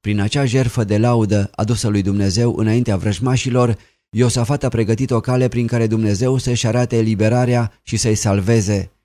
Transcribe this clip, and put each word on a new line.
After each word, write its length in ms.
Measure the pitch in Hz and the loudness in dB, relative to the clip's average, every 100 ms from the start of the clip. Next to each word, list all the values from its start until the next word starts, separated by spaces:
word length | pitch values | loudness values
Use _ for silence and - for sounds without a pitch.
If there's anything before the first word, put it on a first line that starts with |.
Prin 200 | - 104 | -2 -2
acea 240 | 101 143 | -2 0
jertfă 400 | 139 123 120 - | 0 0 0 -2
de 140 | 104 104 | 0 2
laudă 520 | 117 120 107 104 101 | 2 2 2 0 -2
adusă 340 | - 107 117 117 | -4 -2 -2 0
lui 140 | 104 | 0
Dumnezeu 520 | 98 101 98 92 120 - | 0 0 0 2 0 0
înaintea 400 | 107 113 123 98 | 0 0 0 -2
vrăjmașilor, 840 | 95 92 127 127 131 123 123 110 - _ _ | -2 -2 0 0 0 0 2 0 -8 _ _
Iosafat 540 | 107 123 117 113 - | 0 0 0 -2 -2
a 40 | 135 | -2
pregătit 420 | 110 107 110 131 | -2 0 0 0
o 100 | 117 | -2
cale 280 | 110 127 127 | 0 0 0
prin 180 | 120 117 | 0 -2
care 200 | 120 113 | 0 0
Dumnezeu 500 | 110 110 101 127 131 | 0 0 0 0 0
să-și 300 | 123 120 117 | 0 -2 0
arate 300 | 110 104 113 | 0 0 0
eliberarea 840 | 110 107 107 123 123 123 117 _ | 0 2 2 2 2 0 -2 _
și 140 | - 113 | -8 -4
să-i 180 | 120 | 0
salveze. 800 | 107 110 101 95 117 98 104 92 _ | 0 2 0 2 2 2 -2 -4 _